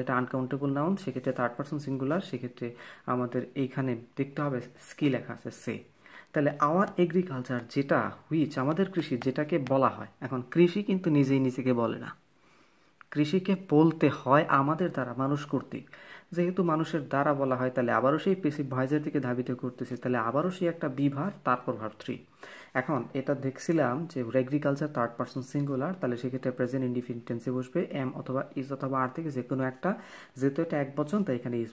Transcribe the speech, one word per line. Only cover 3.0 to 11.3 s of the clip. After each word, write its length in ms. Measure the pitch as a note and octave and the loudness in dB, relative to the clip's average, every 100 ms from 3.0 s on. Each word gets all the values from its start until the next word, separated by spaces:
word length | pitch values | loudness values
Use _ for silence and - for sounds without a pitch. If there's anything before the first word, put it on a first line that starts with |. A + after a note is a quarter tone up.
| - | -4
আমাদের 360 | B2+ B2 B2+ B2 - | -2 0 -2 -4 -4
এইখানে 360 | B2+ C#3 C3 A2+ - - | -2 -2 -2 -4 -6 -6
দেখতে 240 | C#3 - | -6 -2
হবে 200 | D3 B2+ | -2 -2
সি 480 | A2+ - - - D3 | -6 -16 -18 0 2
লেখা 240 | B2 - | 2 -2
আছে, 180 | A2 - | -10 -10
সে। 240 | - - G#2+ - _ - - - | -8 -8 -8 -10 _ -20 -20 -4
তাহলে 180 | D#3 C#3+ C#3+ D3 | 2 2 2 2
our 180 | E3+ G#3 - F3 | 4 2 2 2
agriculture 540 | F3 F3+ C3 B2 B2 A2+ C#3 | 2 0 -4 -4 -4 -2 -2
যেটা, 360 | C#3 D3+ G#2 - - | 2 2 2 -4 -2
which, 280 | D#3+ C#3 - | 0 0 0
আমাদের 260 | C3 D#3+ F#3+ | 0 2 0
কৃষি 240 | F3 D3+ B2 | 0 -2 0
যেটাকে 420 | - - D3+ E3+ C3 | 0 0 0 0 2
বলা 180 | C3+ B2 | 4 4
হয়, 200 | - G#2+ - | 2 -10 -10
এখন 220 | B2+ B2+ A#2+ | -6 -4 0
কৃষি 320 | E3 F3 G#3 | 6 6 6
কিন্তু 260 | G3+ F#3+ F3+ | 0 2 4
নিজেই 300 | D3 C3 | 4 6